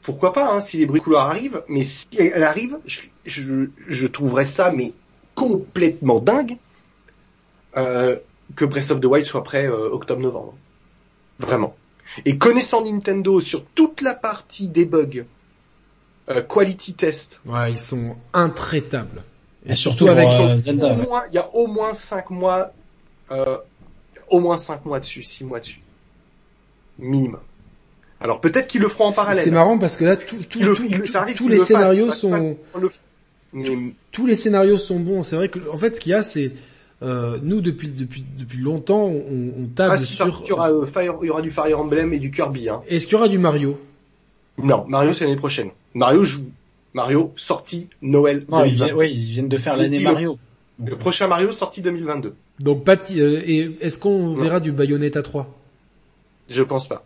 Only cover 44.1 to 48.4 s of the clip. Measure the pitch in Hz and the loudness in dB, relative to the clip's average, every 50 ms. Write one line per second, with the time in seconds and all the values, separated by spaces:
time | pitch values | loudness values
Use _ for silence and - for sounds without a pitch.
44.1 | _ _ _ _ _ _ _ _ _ - 135 139 131 107 - - 135 135 143 151 | _ _ _ _ _ _ _ _ _ -4 2 2 2 2 2 0 0 2 2 2
45.1 | 175 - 170 143 139 139 143 143 139 - 110 98 - _ _ _ _ 120 123 123 | 2 0 0 -2 -2 -2 -2 -6 -4 -4 -8 -8 -10 _ _ _ _ 0 2 4
46.1 | 139 175 202 156 131 143 135 - - _ _ _ _ _ _ _ _ 127 120 123 | 6 6 4 4 0 -6 -10 -14 -16 _ _ _ _ _ _ _ _ -6 -2 0
47.1 | 139 147 165 151 - - - - - - - - - 175 175 - _ _ - 135 | 2 2 0 0 -4 -12 -4 -4 -4 -4 -4 -12 -12 -12 -12 -14 _ _ -2 2
48.1 | 139 143 143 143 143 143 | 4 6 6 4 2 0